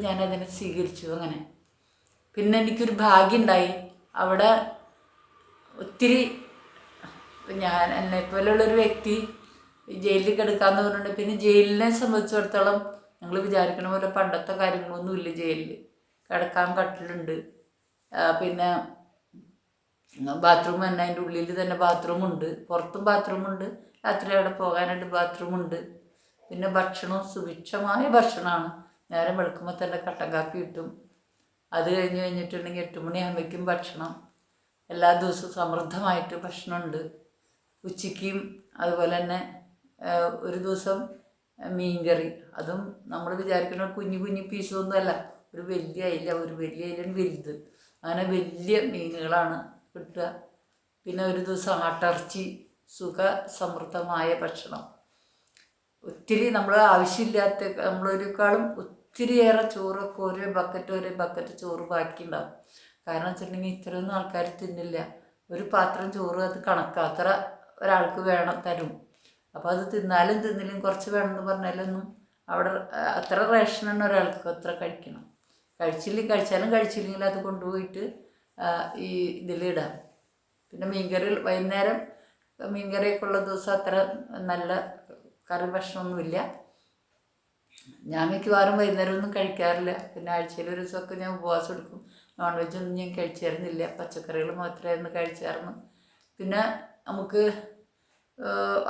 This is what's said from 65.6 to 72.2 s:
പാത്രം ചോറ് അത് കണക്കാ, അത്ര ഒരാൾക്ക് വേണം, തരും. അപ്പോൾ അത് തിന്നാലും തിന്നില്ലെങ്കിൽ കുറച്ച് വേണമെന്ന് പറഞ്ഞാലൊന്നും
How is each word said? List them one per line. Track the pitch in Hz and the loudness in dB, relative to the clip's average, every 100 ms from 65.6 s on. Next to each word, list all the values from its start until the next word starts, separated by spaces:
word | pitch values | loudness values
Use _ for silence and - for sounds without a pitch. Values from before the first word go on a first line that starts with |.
| 208 | 0
പാത്രം | 196 180 185 190 | 2 2 0 -6
ചോറ് | 196 180 175 185 | -4 -2 -2 -2
അത് | 185 196 | -2 0
കണക്കാ, | 175 160 175 156 | 0 0 -2 -2
അത്ര | - 180 196 - - - - | 2 2 2 -2 -12 -20 -2
ഒരാൾക്ക് | 196 185 175 190 | 4 4 4 0
വേണം, | 185 175 175 175 180 | 2 2 2 -2 -4
തരും. | 175 156 - - _ _ _ _ 156 | -4 -6 -10 -20 _ _ _ _ -6
അപ്പോൾ | 175 | -2
അത് | 185 190 | -2 -2
തിന്നാലും | 214 185 180 196 214 | -2 2 4 6 2
തിന്നില്ലെങ്കിൽ | 214 196 190 196 196 | 0 -4 -6 -4 -2
കുറച്ച് | 196 208 | -2 -2
വേണമെന്ന് | 202 190 190 190 | 0 0 -2 -2
പറഞ്ഞാലൊന്നും | 190 185 185 190 190 - - | -2 -2 -4 -4 -6 -8 -16